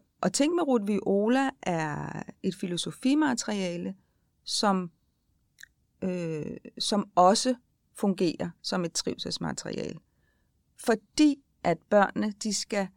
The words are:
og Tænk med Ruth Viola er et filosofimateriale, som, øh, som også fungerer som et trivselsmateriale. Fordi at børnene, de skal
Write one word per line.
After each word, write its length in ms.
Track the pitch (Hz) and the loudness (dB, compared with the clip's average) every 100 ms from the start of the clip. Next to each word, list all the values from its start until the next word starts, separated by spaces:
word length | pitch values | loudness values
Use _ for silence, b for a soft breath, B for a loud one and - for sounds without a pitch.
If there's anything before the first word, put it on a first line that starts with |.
| _ - | _ -4
og 120 | 190 | -2
Tænk 220 | - 294 349 | 2 2 2
med 120 | 294 | 2
Ruth 200 | 247 202 | 2 2
Viola 600 | 202 - 196 214 254 269 - | -2 0 0 2 2 0 -4
er 640 | - 170 156 147 147 - - - | -4 -2 -2 -4 -6 -8 -12 -6
et 120 | 190 180 | -6 -4
filosofimateriale, 1400 | 185 175 - - 254 294 302 240 - 208 180 175 190 190 _ _ _ _ | -4 -4 -6 -2 0 2 2 0 -2 -4 -4 -4 -8 -10 _ _ _ _
som, 480 | - - 208 190 180 _ _ _ _ _ _ _ - _ _ - | -8 -2 2 2 -2 _ _ _ _ _ _ _ -20 _ _ -8
øh, 560 | 190 180 165 156 - - - - | -4 -4 -4 -6 -8 -10 -12 -6
som 300 | - 202 202 - | -2 -2 0 6
også 400 | 180 208 254 247 _ _ _ | 8 6 2 -2 _ _ _
fungerer 560 | - 202 185 180 - 175 - | -4 0 2 0 -2 -6 -8
som 240 | - 190 170 | -6 -4 -2
et 80 | |
trivselsmateriale. 1080 | - - - - - - - - - - - _ _ _ _ _ _ _ - | -4 -6 -6 -6 -6 -6 -6 -8 -6 -8 -10 _ _ _ _ _ _ _ -8
Fordi 640 | - 214 _ - 302 277 _ _ | -2 -2 _ 4 4 4 _ _
at 140 | 175 165 - | -2 -2 2
børnene, 420 | 208 190 - 214 202 | 4 4 0 -4 -4
de 100 | 220 | -6
skal 340 | 196 - 208 190 | -4 -4 -4 -4